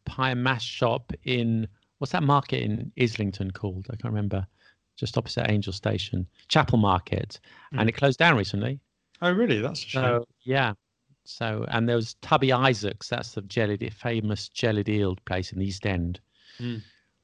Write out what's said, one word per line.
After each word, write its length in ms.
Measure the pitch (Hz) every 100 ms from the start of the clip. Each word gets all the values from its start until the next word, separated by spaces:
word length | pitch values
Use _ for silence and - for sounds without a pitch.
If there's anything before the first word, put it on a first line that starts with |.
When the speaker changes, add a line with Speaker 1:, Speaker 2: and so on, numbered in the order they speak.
| -
Speaker 1:
pie 260 | - 131
and 120 | 123
mash 200 | 127 123 -
shop 460 | - 123 123 - -
in, 440 | - 123 117 113 110 - _ _
what's 140 | 139
that 120 | 180
market 380 | 143 143 - 131
in 300 | 110 107 - -
Islington 520 | 120 117 101 92 95
called? 360 | 92 101 95 98
I 60 | 113
can't 180 | 113
remember. 320 | 107 101 98 95 _ _ _ _ -
Just 220 | 117 -
opposite 320 | 127 - -
Angel 240 | 107 98
Station, 540 | 95 107 101 - 95 90 _ _
Chapel 280 | 156 - 117
Market, 640 | 104 95 - 101 - - - - -
and 100 | 131
Speaker 2:
Mm. 80 | 110
Speaker 1:
it 40 |
closed 260 | - 139 131
down 180 | 170 131
recently. 420 | 95 101 113 139 _ _ _ _
Speaker 2:
Oh, 80 | 175
really? 280 | 185 233 110
That's 240 | 113 -
a 40 | -
shame. 160 | 131
Speaker 1:
So, 240 | 127 120 120 _
yeah. 300 | 123 135 123 101 _ _ _ _
So, 420 | - - 117 107 113
and 180 | 113 117
there 80 | 120
was 200 | 113 -
Tubby 360 | - 151 135
Isaac's, 560 | 127 135 113 101 - -
that's 260 | 120 117
the 100 | -
jellied, 500 | 98 - 107 104 120
famous 560 | 107 123 117 107 101 -
jellied 400 | - 120 107 101
eel 260 | 107 98 92 -
place 260 | 92 90
in 60 | 95
the 60 | 98
East 180 | 95 107
End. 340 | 92 85 87 _ _ _ -
Speaker 2:
Mm. 220 | 120 113 - _ _ _